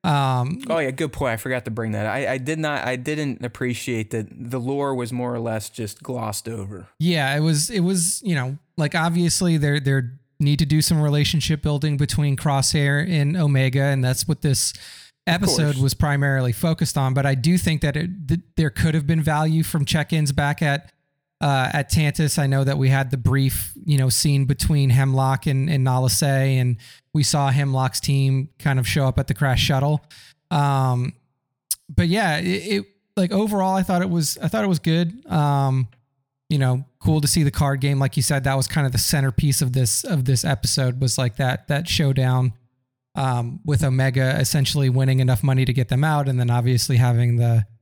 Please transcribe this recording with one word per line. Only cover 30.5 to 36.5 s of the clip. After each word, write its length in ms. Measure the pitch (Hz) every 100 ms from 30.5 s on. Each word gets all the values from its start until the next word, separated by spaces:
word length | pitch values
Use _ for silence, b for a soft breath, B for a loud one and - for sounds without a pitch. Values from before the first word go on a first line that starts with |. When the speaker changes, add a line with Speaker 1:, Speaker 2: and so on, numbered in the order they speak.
Speaker 1:
Um, 600 | 147 143 135 131 123 127 - _ _ _ _ _ - -
but 200 | 139 175
yeah, 300 | 196 196 151
it, 60 | 180
it, 380 | 196 208 202 202 _ _ -
like, 160 | 180
overall, 420 | 196 214 208 185 190
I 60 |
thought 200 | 185 180
it 80 | 185
was, 280 | 170 147 -
I 60 | 160
thought 160 | 220
it 40 | 208
was 100 | 165
good. 460 | 165 165 170 226 294
Um, 580 | 170 147 143 135 131 123 _ _ _ _ _
you 100 | _